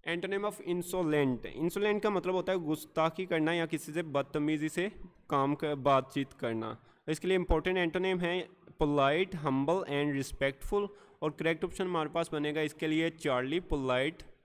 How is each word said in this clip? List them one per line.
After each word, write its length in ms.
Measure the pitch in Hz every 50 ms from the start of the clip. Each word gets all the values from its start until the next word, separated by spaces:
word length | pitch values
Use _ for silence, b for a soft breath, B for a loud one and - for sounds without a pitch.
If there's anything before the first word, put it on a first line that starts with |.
| _
Antonym 420 | 160 170 175 185 185 196 196 202
of 160 | 208 208 - - 175
insolent। 760 | 175 180 170 - - 185 175 156 151 147 139 135 123 - -
इंसोलेंट 540 | 92 71 113 160 175 - 202 202 214 208 208 214
का 60 | 214
मतलब 260 | 202 180 - 180 185
होता 180 | 185 175 185 185
है 60 | 190
गुस्ताखी 640 | 165 151 156 151 - - _ 165 160 160 160 - 190
करना 280 | 180 165 160 151 160 170
या 120 | 170 165
किसी 260 | 151 165 147 - - 151
से 100 | 170 175
बदतमीजी 680 | 160 139 139 139 - - 156 147 151 156 147 151 156
से 220 | - 175 180 208 - - - - _ - - -
काम 260 | 160 139 135 139 143
कर, 200 | - 160 151 147
बातचीत 580 | 139 127 143 139 131 127 - - 143 135 - -
करना। 440 | - - 117 113 113 110 110 117 - b b b b b
इसके 200 | - 156 - -
लिए 100 | 175 185
इंपॉर्टेंट 400 | 185 175 - 165 160 - 185 185
एंटोनिम 420 | 185 175 165 147 185 185 190 185 175
है 200 | 180 170 175 185 170 - - _ - - - -
पोलाइट, 560 | 160 147 147 147 135 139 147 170 190 190 -
हम्बल 460 | 160 151 147 131 135 139 151 175 190 180 -
and 220 | 143 143 147 147 143
रिस्पेक्टफुल। 760 | 139 135 - - - 135 135 135 - - - 202 202 208 202 B B B B B B
और 100 | - 156 151 -
करेक्ट 240 | 156 165 165 156 -
ऑप्शन 200 | 175 - - 190
हमारे 260 | 185 175 165 151 147
पास 200 | 151 170 165 - 160
बनेगा 280 | 151 147 151 147 160
इसके 260 | 156 151 - - 165
लिए 220 | 156 156 160 160 165
चार्ली, 500 | 165 160 - 147 131 123 127 135 156 180
पोलाइट। 600 | 175 - 160 143 131 127 127 127 135 156 170 - - - - _